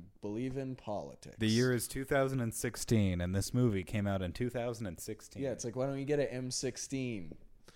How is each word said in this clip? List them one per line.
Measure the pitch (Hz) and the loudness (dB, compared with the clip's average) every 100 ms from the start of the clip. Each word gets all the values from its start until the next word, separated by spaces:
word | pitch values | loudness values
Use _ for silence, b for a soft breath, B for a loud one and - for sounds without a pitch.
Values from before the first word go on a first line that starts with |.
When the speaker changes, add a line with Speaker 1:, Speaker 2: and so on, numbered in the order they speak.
| 92 - | -14 -10
Speaker 1:
believe | 104 107 127 131 | -6 -4 -2 -4
in | 131 127 | -6 -6
politics." | - 101 71 65 - - | -4 -4 -4 -10 -16 0
Speaker 2:
The | 110 | 4
year | 113 127 | 6 4
is | 123 - | 4 0
two | 135 135 | -6 0
thousand | 143 135 135 | 4 4 2
and | 117 | -2
sixteen, | - 127 - - 117 101 87 | -2 -4 -4 4 4 6 2
and | 87 95 | 0 0
this | 98 123 | 2 4
movie | 123 98 | 4 4
came | 87 104 101 | 0 -2 0
out | 98 | 0
in | 92 | -2
two | - 120 | -2 -2
thousand | 120 120 117 107 | -2 -4 -4 -6
and | 85 | -6
sixteen. | - 107 - - | -8 -10 -10 -6
Speaker 1:
Yeah, | 135 | -4
it's | 104 120 | -2 -4
like, | 120 | -2
"Why | 135 | -2
don't | 139 | -2
you | 139 | 0
get | 147 | 2
an | 135 | 2
M | 123 127 | 0 -4
sixteen | 127 131 120 - 135 127 110 82 - - - - | -2 -2 -4 -4 -2 -2 -2 -6 -10 -14 -20 -20